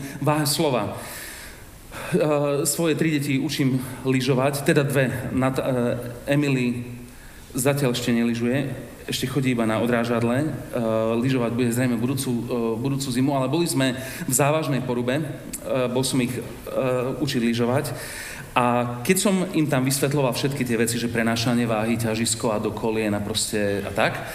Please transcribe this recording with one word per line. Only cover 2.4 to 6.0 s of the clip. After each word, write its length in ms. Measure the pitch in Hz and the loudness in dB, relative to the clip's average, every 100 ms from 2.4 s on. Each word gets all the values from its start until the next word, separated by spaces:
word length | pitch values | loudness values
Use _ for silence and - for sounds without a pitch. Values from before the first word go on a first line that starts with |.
| 143 143 160 | 2 2 0
svoje 240 | - 165 143 | 0 2 2
tri 80 | 165 | 2
deti 320 | 147 139 135 | 2 0 0
učím 400 | 156 - 135 131 - - | 0 2 2 2 -2 -6
lyžovať, 640 | 135 131 123 123 139 143 - | 0 2 2 2 2 0 2
teda 160 | 151 | 4
dve. 480 | 143 143 123 113 120 | 4 2 2 0 -2
Nat-, 320 | 127 131 131 | 0 0 0
e, 320 | - 123 120 123 | 0 0 0 -2